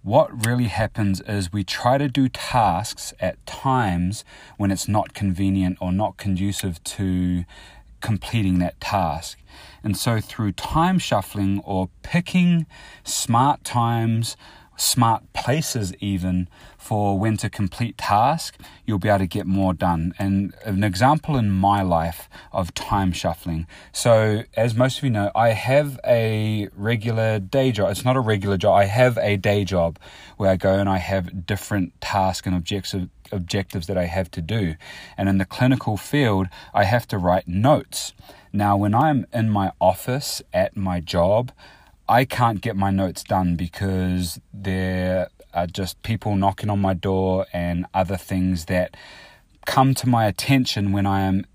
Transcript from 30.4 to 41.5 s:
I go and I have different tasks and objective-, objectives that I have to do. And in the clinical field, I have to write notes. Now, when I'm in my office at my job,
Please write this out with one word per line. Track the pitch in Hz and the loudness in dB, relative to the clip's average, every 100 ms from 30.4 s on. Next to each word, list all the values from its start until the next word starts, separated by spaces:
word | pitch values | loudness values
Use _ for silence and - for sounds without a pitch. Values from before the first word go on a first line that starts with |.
| 98 | 2
I | 92 | 2
go | 98 98 | 2 2
and | 98 | 2
I | 95 | 0
have | 90 95 87 95 85 | 0 -2 -2 -10 -6
different | 101 - 104 90 _ | -6 -2 -2 -2 _
tasks | - 101 95 90 101 | -4 0 0 0 -2
and | |
objective-, | 90 85 101 - 98 90 _ - | -2 -2 -6 -4 -6 -6 _ -8
objectives | 101 85 101 92 104 82 | -8 -2 -4 -2 -6 -2
that | 92 | -2
I | |
have | 87 87 90 | 0 -2 -4
to | - | -6
do. | 80 110 90 78 - - - - | -4 -2 -2 -4 -12 -18 -16 -4
And | 98 | 0
in | 98 | 2
the | 92 | 0
clinical | - 127 131 - 104 | 0 2 2 0 -6
field, | - 147 123 98 92 - - | -2 0 2 2 -2 -6 -2
I | - | 0
have | 98 120 - | 2 2 0
to | 104 | -2
write | 87 92 - | 2 2 0
notes. | 90 127 143 - - - _ - - - | 0 4 4 0 -10 -10 _ -20 -20 -6
Now, | 101 101 101 | 0 2 4
when | 101 | 4
I'm | 110 156 139 - | 4 4 2 -2
in | 120 110 | -2 0
my | 104 98 - | 2 0 2
office | 92 92 - 127 - - - | 2 2 -4 -4 -4 -10 -4
at | 90 95 - | -2 0 -2
my | 95 87 | -2 -2
job, | 82 90 87 107 123 | -2 2 4 2 0